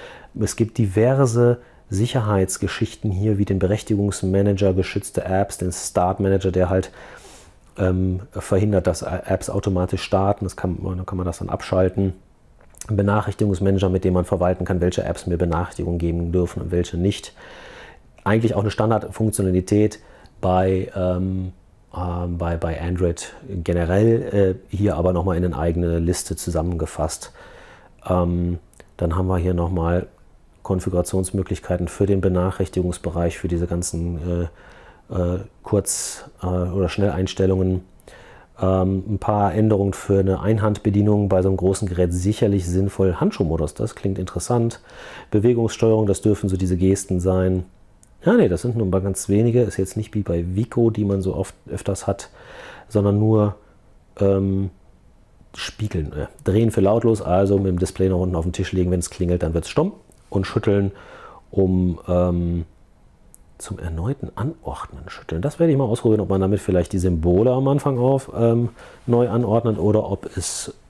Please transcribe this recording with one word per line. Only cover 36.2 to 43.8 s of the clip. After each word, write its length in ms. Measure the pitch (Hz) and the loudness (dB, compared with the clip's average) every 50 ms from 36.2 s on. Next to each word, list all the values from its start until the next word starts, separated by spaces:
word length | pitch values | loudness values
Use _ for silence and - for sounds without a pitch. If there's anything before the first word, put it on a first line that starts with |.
| - - - - - | -16 -20 -14 -8 -4
äh, 20 | |
oder 440 | 90 90 90 90 90 87 98 92 85 | -2 -2 -2 -2 -2 0 0 0 0
Schnelleinstellungen. 960 | - - 98 101 - 87 95 95 - - 98 95 95 92 92 92 92 92 - - - - - - - - - - - - - - _ - | 0 0 0 0 0 0 -2 -2 0 0 2 2 2 2 2 0 0 -2 -4 -8 -18 -20 -20 -20 -20 -20 -20 -20 -20 -20 -20 -20 _ -2
Ähm, 420 | - 92 95 95 92 95 95 95 95 - | 0 2 2 2 2 2 0 -2 -2 -4
ein 120 | 104 92 | -4 -4
paar 360 | - - 107 104 101 98 98 | -2 0 0 2 2 2 2
Änderungen 380 | 110 110 110 110 95 101 101 98 | 2 2 4 4 2 2 0 -2
für 260 | - - - 98 98 | -2 0 2 2 4
eine 220 | 95 95 95 90 | 4 2 0 0
Einhandbedienung 880 | - 98 113 107 104 110 104 - - 107 101 101 104 104 104 104 101 98 | 0 0 0 2 2 0 0 0 0 0 2 4 4 4 4 2 2 2
bei 120 | 98 92 | 2 2
so 60 | 92 95 | 4 2
einem 100 | 95 90 | 2 2
großen 300 | 90 95 98 - 107 98 | 2 0 0 0 -2 -2
Gerät 260 | 90 87 90 87 87 | 0 0 0 0 0
sicherlich 540 | 90 90 98 107 - 117 104 98 101 85 90 | 0 0 0 0 2 2 2 2 2 0 0
sinnvoll. 480 | 90 92 98 98 - - 98 95 85 | 0 0 0 0 0 0 2 2 2
Handschuhmodus, 580 | - - 202 - - 98 78 80 80 76 71 - | 0 0 -2 0 0 -2 0 0 -2 -2 -4 -4
das 220 | - | -6